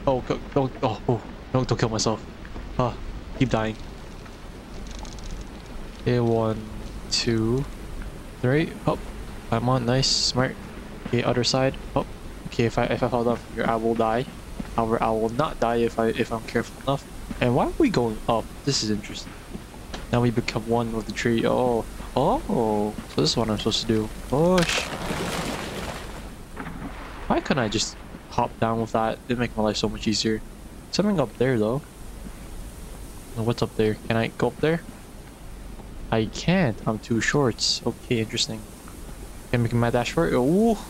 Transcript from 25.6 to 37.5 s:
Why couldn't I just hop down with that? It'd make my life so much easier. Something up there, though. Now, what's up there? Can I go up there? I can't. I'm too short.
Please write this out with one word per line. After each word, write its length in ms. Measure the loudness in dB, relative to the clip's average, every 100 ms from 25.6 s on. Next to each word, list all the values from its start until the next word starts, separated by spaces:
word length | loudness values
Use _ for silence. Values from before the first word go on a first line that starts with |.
| -6 -6 -8 -8 -10 -10 -12 -12 -12 -10 -8 -8 -10 -10 -12 -10 0
Why 120 | 0
couldn't 220 | 2 2
I 60 | 2
just 280 | 2 -2 -6 -14 -14 -4
hop 220 | 0 0 2
down 200 | 0 2
with 100 | 2
that? 260 | 2 2 -2 -2
It'd 100 | 0
make 180 | 0 2
my 60 |
life 140 | 2 2
so 100 | -2
much 180 | 0 0
easier. 360 | 2 2 0 -4 -14 -16 -16 -4
Something 300 | 0 2 2
up 140 | 0 2
there, 200 | 4 4
though. 220 | 4 2 -4 -14 -14 -12 -12 -12 -12 -10 -12 -12 -12 -12 -12 -14 -10
Now, 100 | -2
what's 180 | 0 2
up 120 | 0 4
there? 180 | 2 2 0
Can 80 | 2
I 80 | 2
go 200 | 2 0
up 120 | 2
there? 220 | 2 2 -4 -14 -16 -16 -16 -14 -14 -12 -12 -12 -12 -12 0
I 160 | 2 2
can't. 500 | 0 2 4 4 2 -2
I'm 120 | -2
too 240 | 0 2
short. 580 | 4 4 4